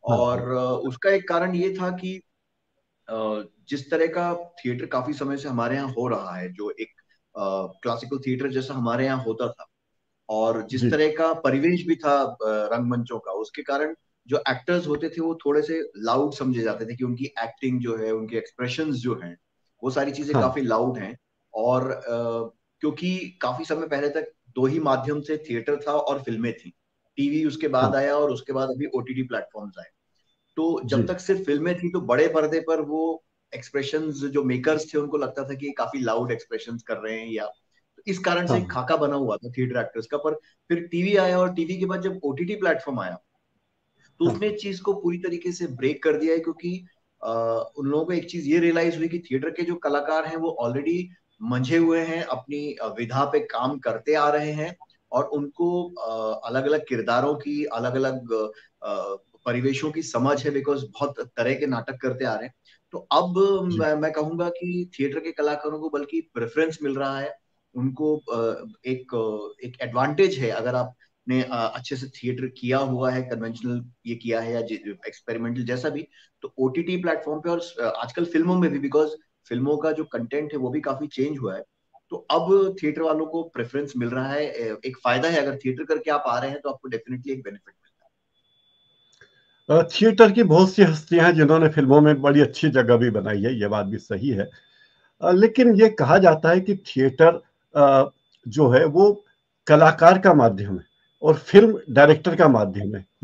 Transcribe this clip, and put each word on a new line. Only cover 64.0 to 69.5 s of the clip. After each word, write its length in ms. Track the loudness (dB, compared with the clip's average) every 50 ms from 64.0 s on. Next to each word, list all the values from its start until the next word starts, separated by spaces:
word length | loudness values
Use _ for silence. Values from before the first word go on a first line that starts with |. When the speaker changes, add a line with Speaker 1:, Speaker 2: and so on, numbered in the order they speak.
| -2 -2
Speaker 2:
कहूंगा 360 | -2 -2 -4 -4 -4 -4 -4 -4
कि 420 | -4 -6 -8 -6 -6 -6 -6 -8 -6 -4
theater 220 | -4 -2 -2 -6
के 120 | -8 -8
कलाकारों 480 | -4 -2 -2 -2 -2 -2 -6 -8 -8 -6
को 100 | -8 -6
बल्कि 300 | -6 -6 -6 -6 -8 -8
preference 580 | -8 _ _ -6 -6 -4 0 0 0 0 -2 -6
मिल 140 | -6 -6 -4
रहा 220 | -4 -4 -4 -4 -6
है, 200 | -8 -10 -12 _ _ _ _ _ _ _ _
उनको, 420 | -4 -4 -4 -4 -2 -2 -2 -2
अ, 480 | -2 _ -6 -4 -2 -2 -2 -4 -6 -10 -18 -20 _ _
एक, 160 | -6 -6 -6 -6 -6 -4 -4 -4 -4 -4 -6 -10 -12